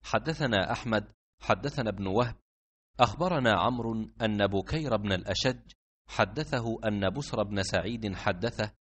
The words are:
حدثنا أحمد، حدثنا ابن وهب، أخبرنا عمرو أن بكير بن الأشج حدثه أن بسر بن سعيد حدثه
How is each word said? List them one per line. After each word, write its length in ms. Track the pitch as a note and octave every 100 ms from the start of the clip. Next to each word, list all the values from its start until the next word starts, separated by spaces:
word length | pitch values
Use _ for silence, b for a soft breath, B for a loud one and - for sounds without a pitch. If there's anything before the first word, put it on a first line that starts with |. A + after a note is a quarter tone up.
| -
حدثنا 580 | A2 C#3+ D#3+ C#3 G#2 F2+
أحمد، 400 | A#2 A#2+ A2 G#2 _ _ _
حدثنا 480 | - G#2 C3+ C#3+ A2+
ابن 180 | F#2+ G2
وهب، 280 | G2 A#2+ - _ _ _ _ _ -
أخبرنا 540 | A#2+ G2+ F3+ E3 B2
عمرو 400 | G2 G2 B2 A2+ A2+ A2 -
أن 260 | A2+ G#2 G2+
بكير 500 | G2 F2+ D#3 D3+ A2
بن 140 | G2+
الأشج 480 | F#2 F#2 F#2 C3 B2 - - _ _ _
حدثه 720 | - G#2 A2+ D#3 C3 A#2 A2+ A2
أن 220 | G#2 G2
بسر 340 | A#2+ C#3+ A#2
بن 200 | G2+ G2+
سعيد 520 | F#2+ F#2 F2+ A#2 A2 F#2
حدثه 580 | - F2+ A2+ - G#2+ _